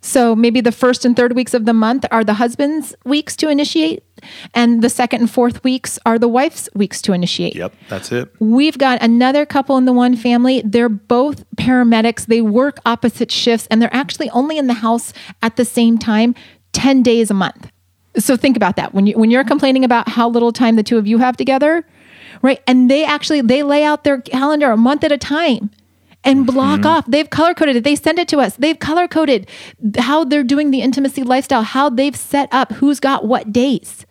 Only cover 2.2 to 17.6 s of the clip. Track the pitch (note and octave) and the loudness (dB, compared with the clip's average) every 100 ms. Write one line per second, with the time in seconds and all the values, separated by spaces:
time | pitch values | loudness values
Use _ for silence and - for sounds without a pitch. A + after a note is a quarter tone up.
2.2 | G#3+ G#3 A#3+ A#3+ C#4+ D#4 C#4+ - - D4 | 0 0 -2 -2 -4 -4 -8 -14 -4 -4
3.2 | D4+ - D#4 C#4+ D4 E4 D#4 D#4+ _ - | -4 -4 -2 0 0 0 -2 -4 _ -20
4.2 | - - - - A#3 A#3 A3+ - B3 A#3+ | -20 -20 -6 0 2 4 2 0 -2 0
5.2 | A#3 - A#3+ A#3 C4 C4 - - - A3+ | -2 0 0 0 -4 -4 -6 -4 0 2
6.2 | A#3+ A#3 D4 - - G3+ G3+ - - F#3 | 2 0 -2 -4 -12 -4 -4 -4 -4 -2
7.2 | F3 - F3 - F2+ _ - F#2 - A#2+ | -2 -4 -6 -6 -10 _ -12 -12 -6 -6
8.2 | B2 _ G#3+ A#3 D4+ D4 C4+ B3 A#3 A#3 | -6 _ 0 2 2 2 0 2 2 2
9.2 | B3+ C#4 D4 C#4+ C4+ C4+ B3+ B3 B3 B3 | 2 2 0 -2 0 0 2 2 2 0
10.2 | B3 A#3+ B3 C4 G#3+ A3 A#3+ G#3 _ A#3+ | 0 2 2 0 0 0 0 -2 _ 0
11.2 | C#4 C#4+ - - A3 B3+ A#3+ A3+ A3 A#3 | 0 -4 -14 -4 0 2 4 4 2 -2
12.2 | - A3+ A3 G#3 C#4 - - A#3 B3 - | -2 0 2 2 0 -2 -4 -2 -2 -2
13.2 | A#3 - - A#3 - A3 A#3 B3 C4+ - | -6 -2 0 -2 0 0 0 -2 -6 -6
14.2 | C#4+ A#3+ C#4 D#4 C4+ A#3 A3+ A#3 - - | -4 -2 -2 -2 -2 -2 -2 -2 -4 -18
15.2 | - - A3+ - A#3 - A#3 A3+ G#3+ G#3+ | -20 -6 -6 -2 -2 2 2 2 0 0
16.2 | A#3 A#3+ - _ _ - C4+ C4+ A#3+ A#3 | 0 -2 -8 _ _ -2 2 4 4 2
17.2 | A3 G3 F3+ - | 2 0 -4 -6